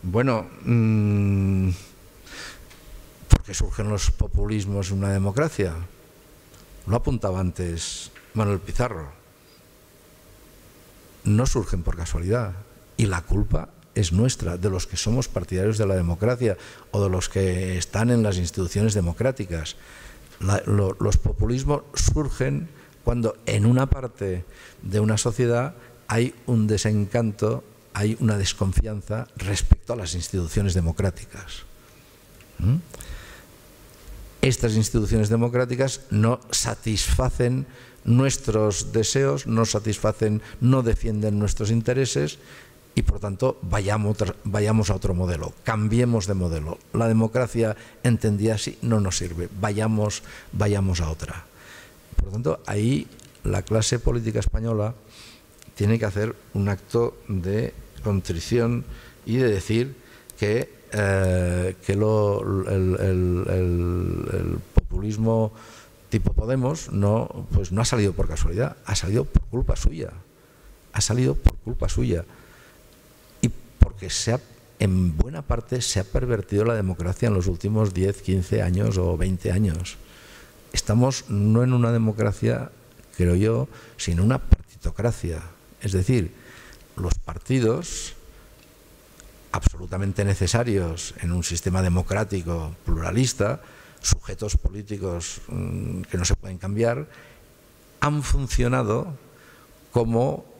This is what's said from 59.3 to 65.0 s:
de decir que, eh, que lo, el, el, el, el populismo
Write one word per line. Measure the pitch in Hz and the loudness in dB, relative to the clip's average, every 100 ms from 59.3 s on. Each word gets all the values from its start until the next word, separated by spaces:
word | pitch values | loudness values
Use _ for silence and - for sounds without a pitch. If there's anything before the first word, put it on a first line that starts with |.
| 120 | 0
de | 127 | 2
decir | 98 - 110 131 131 - - - - | 0 0 -2 -2 -8 -20 -20 -20 -4
que, | 104 113 - - - | 0 0 -2 -12 -6
eh, | 107 98 95 95 90 90 90 92 92 | 0 2 4 4 2 2 0 -2 -4
que | - 101 | -2 0
lo, | 107 107 104 101 101 98 92 | 2 4 2 0 0 -2 0
el, | 95 92 90 | 0 2 2
el, | 95 92 90 87 - | 2 2 2 0 0
el, | 92 90 87 87 87 90 82 - | 0 2 0 0 0 -2 -2 -4
el | 87 85 82 82 | -2 -2 -4 0
populismo | - - - | 0 2 -4